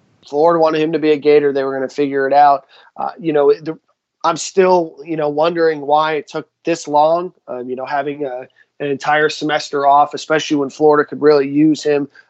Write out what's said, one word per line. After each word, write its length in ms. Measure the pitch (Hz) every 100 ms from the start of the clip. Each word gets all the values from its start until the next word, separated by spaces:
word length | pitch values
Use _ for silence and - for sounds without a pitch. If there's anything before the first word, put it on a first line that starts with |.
| _ _ -
Florida 340 | 143 165 170
wanted 200 | 160 156
him 120 | 156
to 80 | 160
be 100 | 156
a 60 | 151
Gator, 360 | 147 147 147
they 120 | 139
were 100 | 135
gonna 140 | 135 131
figure 400 | - 143 139 135
it 40 |
out. 340 | 139 147 139 - _ _ -
Uh, 140 | 139 -
you 140 | 165
know, 200 | 151 143
the, 220 | 147 156 160 _ _ _ _
I'm 140 | 160 165
still, 600 | - 196 185 180 165 147
you 120 | 156 160
know, 120 | 147
wondering 520 | 147 165 170 165 156
why 340 | 139 151 156
it 140 | 156 139
took 200 | 156 - _
this 220 | - 165 -
long, 460 | 147 156 170 180 - -
um, 200 | 123 123
you 60 |
know, 120 | 123 131
having 380 | 143 143 143
a, 220 | 139 123 131 _ _ -
an 80 | 147
entire 420 | 135 - 151 156
semester 560 | - 151 151 - 147
off, 300 | 139 143 147
especially 440 | 135 - 156 147 147
when 120 | 135
Florida 380 | - 151 147 147
could 120 | 135
really 280 | 143 147 139
use 340 | 143 156 147
him, 260 | 147 143 139 _